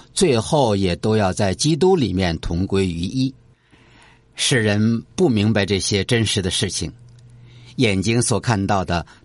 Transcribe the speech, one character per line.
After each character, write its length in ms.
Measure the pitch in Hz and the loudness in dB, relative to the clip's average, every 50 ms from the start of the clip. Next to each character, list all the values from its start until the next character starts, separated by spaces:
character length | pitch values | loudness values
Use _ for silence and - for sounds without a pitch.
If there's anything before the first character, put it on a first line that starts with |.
| - - | -16 -10
最 260 | - - 196 170 127 113 | -2 0 2 2 2 0
后 380 | 104 - 165 151 135 113 104 | 0 0 2 2 2 2 2
也 200 | 98 95 90 85 | 2 0 0 0
都 200 | - - 107 110 | 0 0 0 2
要 160 | 107 101 92 | 2 2 0
在 220 | 90 - 107 95 92 | 0 0 0 0 0
基 200 | - - 151 165 | 0 0 0 2
督 220 | 143 180 185 190 | 2 4 4 4
里 160 | 175 127 95 | 2 2 0
面 260 | 90 95 95 87 80 78 | 0 0 -2 -2 -2 -4
同 280 | - - 85 85 95 | -4 -4 -2 -2 -2
归 200 | 92 98 98 95 | 0 0 0 0
于 140 | 92 82 82 | -2 -2 -4
一。 340 | 85 98 - 131 131 135 - - _ _ _ _ _ _ - _ - - - - - - - _ _ _ _ | -6 -6 -2 -2 -2 -4 -4 -8 _ _ _ _ _ _ -20 _ -20 -20 -20 -20 -20 -20 -20 _ _ _ _
世 260 | - - - 147 120 | -6 -2 0 0 2
人 420 | 107 104 101 107 107 113 117 113 - - - | 2 2 2 2 2 2 0 -2 -6 -8 -2
不 140 | - 185 156 | 0 2 2
明 240 | 117 104 101 107 | 2 2 2 2
白 120 | 107 104 101 | 2 0 0
这 140 | 87 101 95 | 0 -2 -2
些 240 | - - 107 98 | -2 -2 -2 -2
真 220 | 92 - 123 113 113 | 0 0 0 0 0
实 180 | 107 - 107 | 0 -2 -2
的 80 | 87 92 | -2 -2
事 200 | - - 110 92 | -2 -4 -4 -4
情， 200 | - - 85 76 - - - - - - - - - - - - - - - - - | -4 -6 -8 -8 -10 -14 -20 -20 -20 -20 -20 -20 -20 -20 -20 -20 -20 -20 -20 -10 -2
眼 260 | - 127 107 98 95 | 0 0 2 2 0
睛 180 | 90 107 113 123 | 0 0 0 0
所 200 | 120 - 117 95 | 0 0 -2 -2
看 260 | - - 117 98 98 | 0 0 0 0 0
到 180 | 95 107 95 90 | 0 -2 -2 -2
的 220 | - 90 85 78 - - - | -2 -2 -4 -4 -8 -14 -20